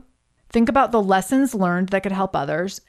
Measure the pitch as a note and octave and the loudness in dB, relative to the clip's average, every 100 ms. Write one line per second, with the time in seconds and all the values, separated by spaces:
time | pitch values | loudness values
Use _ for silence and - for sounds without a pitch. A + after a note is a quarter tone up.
0 | - _ _ _ _ A#3 A#3 C4+ A3+ A#3 | -4 _ _ _ _ 0 2 2 2 2
1 | G3 F#3+ - C4 C4+ G#3+ F3+ F3 F#3 F#3+ | 2 0 2 0 0 0 0 0 0 -2
2 | G3 F#3+ F#3+ D3+ C#3+ D#3 F#3 - | -2 -4 -2 -4 -4 -4 -6 -8